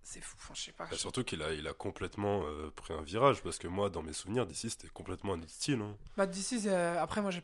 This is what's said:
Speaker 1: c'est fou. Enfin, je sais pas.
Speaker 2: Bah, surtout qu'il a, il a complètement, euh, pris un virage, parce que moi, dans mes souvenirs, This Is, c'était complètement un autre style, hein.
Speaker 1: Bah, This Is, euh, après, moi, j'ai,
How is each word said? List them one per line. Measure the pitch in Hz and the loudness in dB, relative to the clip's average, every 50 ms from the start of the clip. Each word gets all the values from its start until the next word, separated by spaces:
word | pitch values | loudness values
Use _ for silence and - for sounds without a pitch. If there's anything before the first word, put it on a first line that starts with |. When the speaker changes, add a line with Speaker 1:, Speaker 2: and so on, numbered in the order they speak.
| - | -16
Speaker 1:
c'est | - - - | -14 -12 -12
fou. | - - - - | -12 -12 -12 -14
Enfin, | - - - | -14 -10 -8
je | - | -8
sais | - - - | -8 -8 -6
pas. | - 82 | -8 -6
Speaker 2:
Bah, | 80 85 | -4 -2
surtout | 80 - - - 127 120 | -2 -2 0 0 0 0
qu'il | - 98 82 | 0 0 0
a, | 76 78 80 | 0 0 0
il | 76 76 | 0 -2
a | 76 73 | -4 -4
complètement, | - - 101 92 - 98 87 - - 101 101 101 101 82 | -4 -4 -4 -4 -4 -4 -4 -2 2 2 4 4 4 2
euh, | 76 76 73 78 76 - | 0 -2 -4 -6 -6 -8
pris | - - - 80 | -8 -6 -4 -4
un | 76 | -4
virage, | 78 73 87 110 131 139 120 92 | -4 -2 4 6 8 8 8 6
parce | - 90 82 | 2 -2 -4
que | - - | -2 -4
moi, | 85 90 98 101 101 | -2 2 2 2 2
dans | 87 82 78 | 2 0 -4
mes | 78 78 | -4 -6
souvenirs, | - - 92 107 127 117 | -6 -4 0 2 2 2
This | 92 139 - - | 2 -2 -4 -6
Is, | 113 | -6
c'était | - - - 92 | -6 -8 -10 -12
complètement | - - 95 - 92 - - 101 95 | -12 -10 -6 -6 -6 -2 -2 0 -2
un | 82 | -2
autre | 82 80 | -4 -8
style, | - - - - 139 117 | -8 -2 2 2 2 2
hein. | 104 104 104 - - - - | 2 -2 -6 -8 -12 -4 0
Speaker 1:
Bah, | - 196 | 2 2
This | 190 180 190 190 - | 2 2 -2 -2 -2
Is, | 254 233 202 | 0 0 2
euh, | 208 190 180 175 170 170 170 | 4 4 4 4 4 2 2
après, | 156 170 - 220 | 0 0 2 2
moi, | 202 196 | 2 2
j'ai, | 180 175 | 0 -2